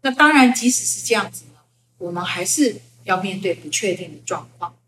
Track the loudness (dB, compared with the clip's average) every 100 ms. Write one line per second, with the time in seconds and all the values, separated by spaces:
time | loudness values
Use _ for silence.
0 | -4 4 6 8 6 4 0 0 -4 -6
1 | 0 0 -2 -12 -20 _ _ _ _ _
2 | -8 -6 -6 -6 -4 0 0 0 _ _
3 | -4 -2 -2 -4 -4 -4 -6 -4 -2 -4
4 | -8 -14 -10 -10 -10 _ -12 _